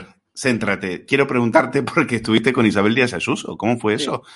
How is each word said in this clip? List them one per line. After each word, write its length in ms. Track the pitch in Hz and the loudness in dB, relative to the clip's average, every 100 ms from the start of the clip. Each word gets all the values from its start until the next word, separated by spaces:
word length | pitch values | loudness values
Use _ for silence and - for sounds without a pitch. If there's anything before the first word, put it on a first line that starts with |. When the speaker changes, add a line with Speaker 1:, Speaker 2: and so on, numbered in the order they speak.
| 90 _ _ - | -8 _ _ -4
Speaker 1:
céntrate. 680 | 131 113 104 95 95 85 - | -2 0 0 -2 -4 -6 -2
Quiero 220 | 135 139 | 0 2
preguntarte 560 | 127 117 - 123 139 | 2 2 2 2 -2
<laughs> 0 | |
por 240 | 127 - 123 | -2 -2 0
qué 80 | 113 | -2
estuviste 360 | 113 110 117 | 2 2 2
con 140 | 127 110 | 2 2
Isabel 300 | 95 101 120 | 4 2 2
Díaz 180 | 123 | 0
Ayuso. 420 | 87 120 151 - 90 | -2 -4 -4 -6 -4
¿Cómo 220 | 107 120 | -2 0
fue 200 | 107 113 | 0 -2
Speaker 2:
Sí. 60 | |
Speaker 1:
eso? 200 | 147 139 - | -2 -6 -10